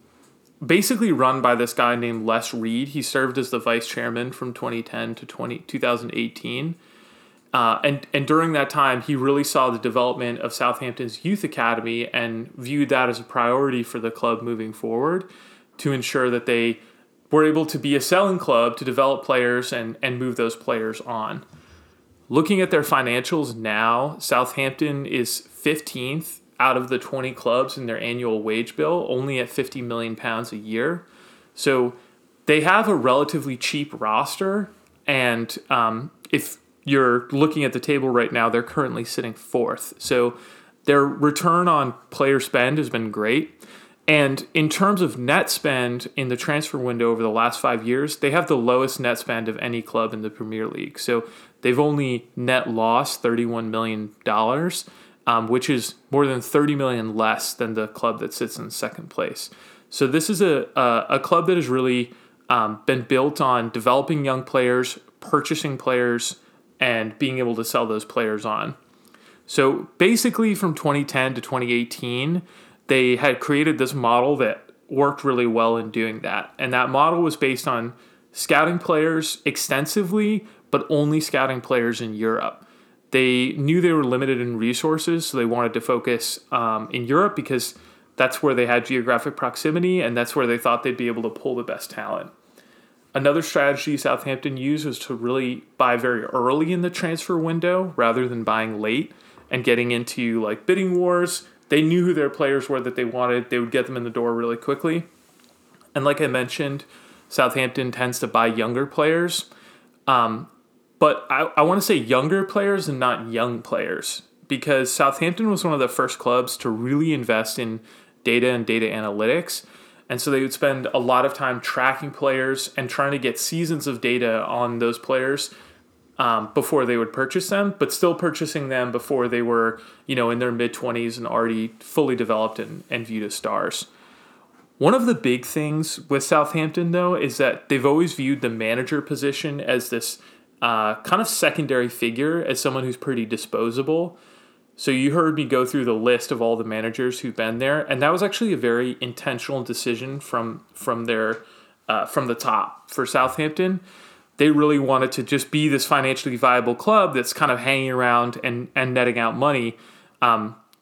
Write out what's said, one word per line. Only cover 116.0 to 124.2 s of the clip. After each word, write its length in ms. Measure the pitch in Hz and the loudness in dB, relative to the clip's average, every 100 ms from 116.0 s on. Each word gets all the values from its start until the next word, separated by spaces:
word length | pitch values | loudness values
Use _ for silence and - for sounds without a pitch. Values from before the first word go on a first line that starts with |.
| 127 - | -2 -2
clubs 360 | 123 123 123 - | 0 2 0 -4
to 120 | 123 | -4
really 440 | 110 123 143 160 | -2 0 0 2
invest 440 | 143 117 110 110 - | 0 0 0 0 -4
in 220 | 113 110 - - - _ | -6 -8 -12 -20 -20 _
data 280 | 123 120 123 | 0 2 4
and 140 | 120 110 | 2 0
data 200 | 113 110 | 0 0
analytics. 800 | 110 107 104 110 156 170 - - - - - - | -2 -4 -2 0 0 -2 -10 -12 -20 -20 -18 -8
And 120 | 127 | -4
so 80 | 147 | 0
they 120 | 135 | 0
would 120 | 135 | 0
spend 340 | - 143 131 127 | 0 0 0 -2
a 60 | 135 | -2
lot 260 | 123 127 135 | 2 2 2
of 80 | |
time 280 | - 131 120 | 0 -4 -4
tracking 500 | - - 131 131 147 | -4 0 0 0 -6
players 600 | - 139 131 131 131 - - | -2 0 0 0 -2 -6 -6
and 140 | 123 | -6
trying 220 | - 139 | -2 -2
to 60 | 143 | 0
get 220 | 123 - | -2 -2
seasons 480 | - 165 165 156 143 | -4 -2 -2 -2 -4
of 140 | 117 | -2
data 440 | 123 123 | 0 0